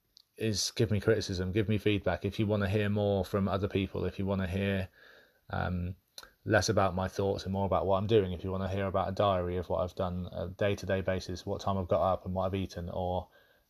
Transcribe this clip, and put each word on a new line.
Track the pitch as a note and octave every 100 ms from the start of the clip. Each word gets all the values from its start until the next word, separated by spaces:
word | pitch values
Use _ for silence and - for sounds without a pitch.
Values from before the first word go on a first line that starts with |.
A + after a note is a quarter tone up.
| _ - _ -
is | A2 F#2+ -
give | - A#2
me | G#2
criticism, | - G#2+ - F#2 F#2
give | G2 G#2
me | G#2+
feedback. | G#2+ G2+ - F2
If | G2+ -
you | G#2
wanna | G#2 G2
hear | G#2+ G#2
more | G#2 G2+ G2
from | F#2 G#2 G2
other | F#2+ G2+
people, | G2 F#2+ F#2+ F2+
if | -
you | F#2+
wanna | G2 F#2
hear, | G2 G2 G2 F#2 - - - _ _ -
um, | F#2+ F2 F2+ F2 F#2 _ - - _
less | - G#2+ F#2+
about | G2+ G2 F2
my | F#2
thoughts | - G2 F#2+
and | F#2+
more | F#2+ G2
about | F2 E2+
what | F#2+
I'm | G#2
doing, | A2+ F#2
if | F2
you | F#2
wanna | F#2+ F#2+
hear | G2 G2
about | F#2+ F2+
a |
diary | F#2+ G2+ F#2 F2+ F2+
of | F2
what | F2
I've | F#2
done, | - F#2 F2+ F2
a | F2 F2+
day-to-day | F#2 G#2 G2+ F#2 F#2+
basis, | F#2 F#2 - F2+ -
what | F#2
time | - G2
I've | F#2
got | G2
up | F#2 F2+
and | -
what | F#2 F#2
I've |
eaten, | G2 F#2 - F2
or, | F2 F2+ F2+ - - _ _ _